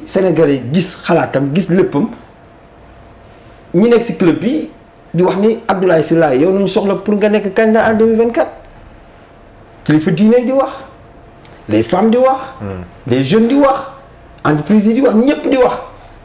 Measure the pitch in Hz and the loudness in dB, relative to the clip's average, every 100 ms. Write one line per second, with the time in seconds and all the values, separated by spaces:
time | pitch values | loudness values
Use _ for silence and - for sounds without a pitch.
0 | - 190 190 160 156 139 117 170 185 - | -6 -2 0 2 2 0 -2 -2 -2 -6
1 | - 165 135 135 139 160 190 180 - 143 | -2 -2 0 -2 -2 -2 0 0 0 -2
2 | 226 - - - - - - - - - | -4 -6 -20 -20 -20 -20 -20 -20 -20 -20
3 | - - - - - - - 175 233 233 | -20 -20 -20 -20 -20 -20 -6 0 2 2
4 | 226 170 180 151 202 302 - - - - | 0 0 0 0 -2 -4 -6 -14 -20 -20
5 | - 165 180 190 214 226 - 190 185 165 | -8 -2 0 0 0 0 -4 -2 0 0
6 | 151 165 156 131 170 190 196 220 202 185 | 2 2 2 2 0 0 0 0 -2 -2
7 | - 208 214 208 202 190 220 220 214 214 | -2 0 0 0 -2 0 2 2 2 2
8 | 226 220 240 233 - - - - - - | 2 2 0 0 -4 -8 -20 -20 -20 -20
9 | - - - - - - - - - 156 | -20 -20 -20 -20 -20 -20 -20 -10 -2 0
10 | 185 160 214 247 247 269 269 - - - | 0 0 2 2 2 -2 -2 -8 -18 -20
11 | - - - - - - - 107 110 180 | -20 -20 -20 -20 -20 -20 -4 -2 0 0
12 | 220 240 262 262 - - 101 95 90 - | 2 2 2 0 -6 -12 -10 -10 -14 -16
13 | - 127 135 214 233 277 269 269 - - | -4 -2 2 2 2 2 2 0 -8 -18
14 | - - - - 147 151 147 214 202 226 | -20 -20 -20 -8 -4 -2 2 2 2 2
15 | 269 214 262 294 - 269 247 - - - | 2 2 2 0 0 2 2 0 -10 -18
16 | - - | -20 -10